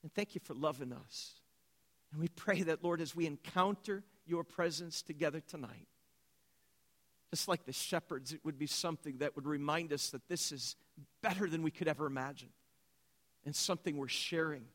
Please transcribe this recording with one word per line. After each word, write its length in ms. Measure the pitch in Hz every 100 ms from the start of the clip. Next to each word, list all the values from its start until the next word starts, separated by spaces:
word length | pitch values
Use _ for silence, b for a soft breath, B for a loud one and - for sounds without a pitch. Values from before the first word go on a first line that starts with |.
And 100 | 156
thank 220 | - 202 -
you 60 |
for 100 | -
loving 400 | 123 151 135 131
us. 400 | 123 143 - - - _ _ _ _ _ _ _
And 100 | 151
we 80 | 170
pray 340 | - - 190
that, 200 | 170 156
Lord, 180 | 175 170
as 120 | 160
we 120 | 165 165
encounter 800 | 143 - 185 190 202 - 202 202 b -
your 140 | 170
presence 580 | 165 - 170 151 170 156
together 400 | - 151 156 151
tonight. 460 | - 170 120 - - _ _ _ _ _ b b b b _ _ _ _ _
Just 160 | 165 -
like 180 | 175 -
the 80 |
shepherds, 600 | 131 - 175 - 143 131
it 60 | 160
would 140 | 165 139
be 100 | 147
something 520 | - 175 160 156 131
that 160 | 143 -
would 100 | 139
remind 480 | 147 143 156 165
us 160 | 143 -
that 160 | 135 -
this 240 | 175 -
is 240 | 143 - - b b 143 _
better 260 | 226 185 202
than 140 | 160
we 100 | 160
could 160 | - 165
ever 180 | 143 151
imagine 440 | 135 131 143 123 - _ _ _ _ _ _ _ _ -
and 100 | 147
something 420 | - 180 - 147
we're 100 | 135
sharing. 580 | - - 170 160 147 113